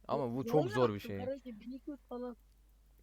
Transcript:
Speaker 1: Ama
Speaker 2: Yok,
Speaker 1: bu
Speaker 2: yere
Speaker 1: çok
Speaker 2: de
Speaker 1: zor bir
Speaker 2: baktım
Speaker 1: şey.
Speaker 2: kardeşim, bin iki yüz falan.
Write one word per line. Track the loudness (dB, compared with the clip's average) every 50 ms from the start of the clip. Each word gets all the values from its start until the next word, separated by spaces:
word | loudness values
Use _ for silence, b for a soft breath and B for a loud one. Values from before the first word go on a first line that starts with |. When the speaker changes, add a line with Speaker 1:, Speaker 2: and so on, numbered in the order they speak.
| -4
Speaker 1:
Ama | -2 0 0 0
Speaker 2:
Yok, | 0 0
Speaker 1:
bu | -2
Speaker 2:
yere | 0
Speaker 1:
çok | 4 4 4 4
Speaker 2:
de | 4
Speaker 1:
zor | 4 4 4 4
bir | 4
Speaker 2:
baktım | 0 -4 -4
Speaker 1:
şey. | -4 -4 -4
Speaker 2:
kardeşim, | -4 -6 -6 -8 -12 -14 -12
bin | -10 -10
iki | -12 -10 -10 -10
yüz | -12 -12
falan. | -12 -10 -8 -8 -8 -8 -10 -12 -18 -20 -20 -20 -20 -20 -20 -20 -20 -20 -20 -16